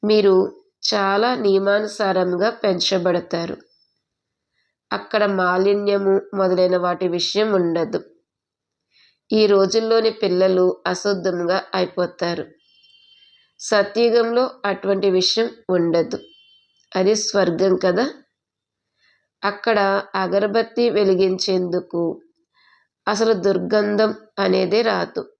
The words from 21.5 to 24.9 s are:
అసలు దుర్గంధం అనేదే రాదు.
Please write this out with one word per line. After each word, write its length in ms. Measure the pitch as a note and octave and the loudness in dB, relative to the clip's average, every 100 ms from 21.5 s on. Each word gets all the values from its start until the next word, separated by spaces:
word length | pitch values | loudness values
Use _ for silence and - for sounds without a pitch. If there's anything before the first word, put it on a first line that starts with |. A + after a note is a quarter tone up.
| F#3 F3+ F3 - E3+ E3+ - _ _ _ _ _ _ _ _ - | -2 -2 -4 -6 -4 -4 -6 _ _ _ _ _ _ _ _ -6
అసలు 280 | G#3 A3+ | 0 2
దుర్గంధం 800 | G#3+ F#3 F#3+ F3+ G#3+ G#3 G#3 G#3+ G#3+ - - | 2 2 0 0 0 0 2 0 -2 -12 -4
అనేదే 420 | G3 F#3 F#3+ G#3 | 0 0 2 0
రాదు. 400 | A3+ | 0